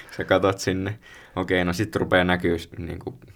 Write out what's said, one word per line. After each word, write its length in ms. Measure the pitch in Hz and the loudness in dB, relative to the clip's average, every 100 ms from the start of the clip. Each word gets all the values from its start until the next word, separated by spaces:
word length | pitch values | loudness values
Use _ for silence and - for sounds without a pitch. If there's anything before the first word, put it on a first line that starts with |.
| - - | -12 -6
Sä 60 | 92 | 2
katot 340 | 95 95 98 | 4 4 0
sinne. 400 | - 92 98 110 - - - 95 | -2 -2 -4 -6 -14 -20 -10 -4
Okei, 300 | 90 92 87 | 0 2 2
no 80 | |
sit 220 | 90 107 - | 0 -2 -2
rupeaa 280 | 87 90 | 2 2
näkyy, 360 | 90 90 90 82 | 4 2 2 -2
s-, 100 | - - | -4 -12
niinku, 420 | 82 85 - - - | -10 -8 -10 -14 -20